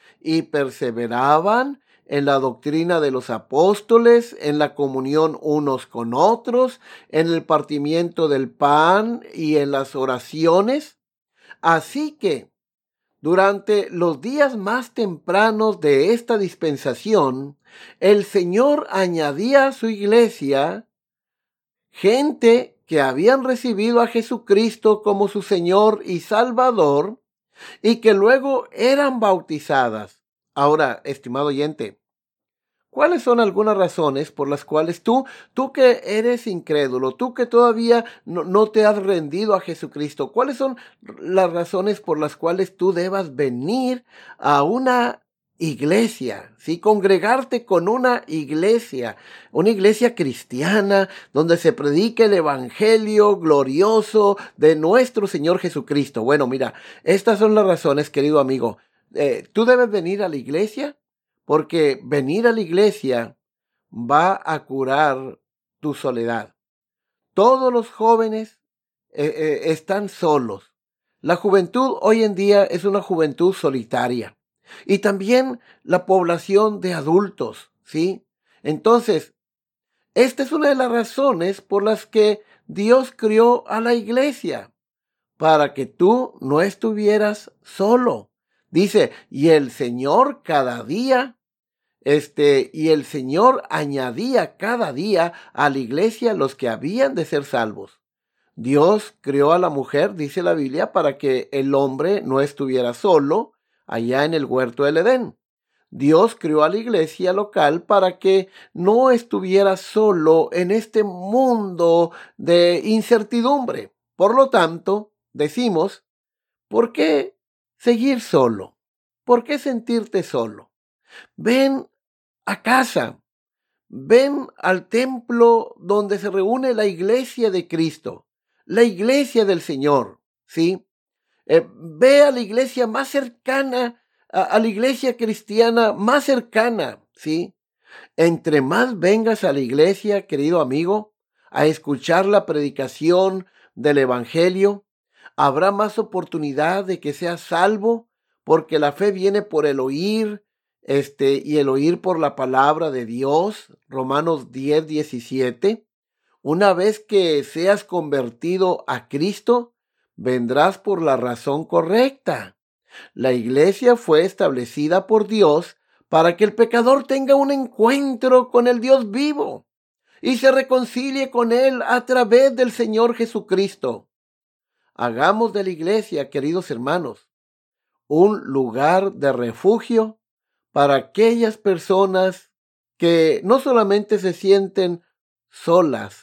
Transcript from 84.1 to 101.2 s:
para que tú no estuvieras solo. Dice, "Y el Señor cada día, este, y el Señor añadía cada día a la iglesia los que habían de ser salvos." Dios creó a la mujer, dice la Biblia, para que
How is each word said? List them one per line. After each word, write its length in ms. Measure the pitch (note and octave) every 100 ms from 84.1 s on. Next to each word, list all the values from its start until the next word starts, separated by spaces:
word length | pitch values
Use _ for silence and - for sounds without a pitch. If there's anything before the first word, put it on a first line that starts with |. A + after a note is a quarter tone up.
| B3 C#4+ - - A2+ - _ _ _ _ _ _ -
para 380 | D#3 D3+ C#3+
que 140 | C3+ A#2
tú 500 | - F3+ B3 B3+ -
no 220 | C3 D3+
estuvieras 880 | G3 - A3+ G#3 G#3 G#3 G#3 G#3 - _
solo. 680 | - - G3+ B3 A#3+ A2+ - _ _ _ _
Dice, 420 | D3+ G3+ G#3 C3 - _
"Y 200 | C3+ D#3+
el 220 | D3+ C3
Señor 720 | - B2 B2 C#3 G3+ C#4 -
cada 440 | - D3 B2+ A#2+ A2
día, 520 | G3+ C4+ B3+ C4 - _ _ _ _ _ _
este, 720 | C#3 D3 C#3+ - C#3+ C3+ -
y 160 | D#3 D#3+
el 140 | D3+
Señor 600 | B2+ D3 B2+ E3 B3 C4 -
añadía 840 | D#3 D3 C#3 B2+ A#2+ B3 A#3+ D#3 -
cada 380 | G#3 A#3+ E3+
día 400 | B2+ G#3 F3 E3+ - -
a 180 | - C#3+
la 100 | C3+
iglesia 540 | A#2 C#3+ A3+ - A#3
los 220 | G3+ C3+ -
que 140 | B2
habían 440 | A2 D3 A#3 C4+
de 120 | A3 D3
ser 180 | D3
salvos." 560 | C#3 B2+ A2 G2 F#2+ _ _ _ _ _ _ -
Dios 600 | A#2+ C#3+ E3+ G#3 - _
creó 320 | C#3+ C#3 D3
a 80 | F3
la 100 | A#2+
mujer, 460 | C#3 B2 D3 F#3+ F3+
dice 280 | C#3+ F#3
la 100 | F3
Biblia, 400 | E3 C3+ D3+ E3+
para 240 | F3+ D3
que 320 | C#3